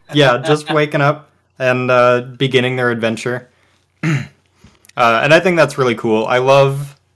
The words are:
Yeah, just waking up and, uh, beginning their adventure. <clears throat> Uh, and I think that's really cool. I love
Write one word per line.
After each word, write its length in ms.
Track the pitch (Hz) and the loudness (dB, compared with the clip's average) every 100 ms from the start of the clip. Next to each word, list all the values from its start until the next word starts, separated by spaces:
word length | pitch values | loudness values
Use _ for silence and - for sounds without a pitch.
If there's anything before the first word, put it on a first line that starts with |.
| - | -4
Yeah, 240 | 147 135 123 | 2 2 2
just 340 | 135 151 151 | 0 -2 -2
waking 280 | 156 151 151 | -2 -2 0
up 300 | 143 147 - _ _ - | 0 -2 -8 _ _ -4
and, 320 | 131 127 127 | -2 -2 0
uh, 300 | 127 123 123 | 2 4 2
beginning 560 | 127 123 135 127 123 127 | -2 -6 -2 0 0 -2
their 140 | 123 | -2
adventure. 580 | 117 113 113 127 123 123 _ _ _ _ _ | -2 -4 -4 -8 -10 -12 _ _ _ _ _
<clears throat> 40 | 156 139 - _ _ _ - _ _ - | -4 -4 -6 _ _ _ -20 _ _ -2
Uh, 220 | 120 113 | 0 2
and 120 | 139 | 2
I 60 | 165 | 2
think 180 | 180 170 | 2 0
that's 180 | 143 143 | 0 0
really 180 | 127 | -2
cool. 300 | 113 117 110 | -2 -2 -2
I 140 | 110 123 | 0 -2
love 600 | 131 139 139 139 143 - _ | 2 4 2 -2 -10 -16 _